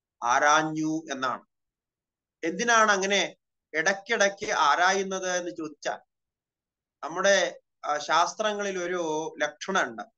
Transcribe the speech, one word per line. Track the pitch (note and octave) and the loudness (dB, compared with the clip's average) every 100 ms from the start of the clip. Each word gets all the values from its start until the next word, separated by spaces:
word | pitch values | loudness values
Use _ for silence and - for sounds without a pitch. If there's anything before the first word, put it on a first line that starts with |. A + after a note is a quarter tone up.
| _ - | _ -6
ആരാഞ്ഞു | A#2 C3 D3 D#3 D#3 D#3 D#3 D#3 C#3+ | 0 4 6 4 2 -2 -2 -4 -6
എന്നാണ്. | C3 C3 A2 _ _ _ _ _ _ _ _ _ _ | -4 -4 -4 _ _ _ _ _ _ _ _ _ _
എന്തിനാണ് | E3 F#3 A#3+ A3+ G#3+ | -6 -4 2 4 6
അങ്ങനെ | G3 G3 G3+ E3 - _ _ _ | 4 2 0 0 -4 _ _ _
ഇടയ്ക്കിടയ്ക്ക് | D#3 D#3+ G3 - A3+ G3 G3 G#3+ | -2 0 -2 -2 2 2 0 -4
ആരായുന്നത് | G3+ D3+ D3 F3+ G3 F#3+ F#3+ F#3 | 2 2 4 4 2 -2 -4 -4
എന്ന് | F3+ F3 | -4 -4
ചോദിച്ചാൽ, | E3+ D3+ - D#3 - _ _ _ _ _ _ _ _ _ _ | -8 -10 -8 -8 -8 _ _ _ _ _ _ _ _ _ _
നമ്മുടെ, | C#3 F3 G3 G3 E3+ - _ _ - | -10 -2 2 4 2 -4 _ _ -4
ആ, | D3 | -4
ശാസ്ത്രങ്ങളിൽ | - D#3+ - - G#3+ G#3 G3+ F#3 | 0 2 2 0 -4 -2 -4 -4
ഒരു | F3 F3+ D#3+ D#3 D#3+ - | -4 -4 -4 -4 -6 -6
ലക്ഷണമുണ്ട്, | D3+ - - F#3+ C#3 A2+ - | -6 -6 -4 -2 -2 -6 -14